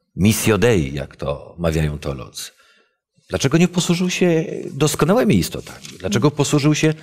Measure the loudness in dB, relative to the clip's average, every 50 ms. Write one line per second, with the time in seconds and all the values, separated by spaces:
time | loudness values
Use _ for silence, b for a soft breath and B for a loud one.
0 | _ _ -4 2 2 2 2 2 2 2 2 4 4 4 4 2 0 -2 -4 -8
1 | -10 -10 -12 -10 -8 -8 -8 -8 -10 -16 -10 -4 -2 -2 0 0 0 -2 -4 -6
2 | -8 -8 -8 -8 -10 -16 -16 -16 -16 -16 _ b b b b b b b b b
3 | b _ _ _ _ -6 -4 -2 0 2 2 4 2 2 2 0 -2 0 0 0
4 | 0 -2 0 0 2 2 2 2 0 -2 -6 -10 -10 -8 -4 -2 -2 0 0 0
5 | 2 2 2 2 4 4 4 2 2 0 -4 -10 -12 -12 -16 -18 -18 -18 -14 -10
6 | -6 -4 -2 2 2 2 2 0 0 0 2 2 2 2 2 2 2 0 -2 -2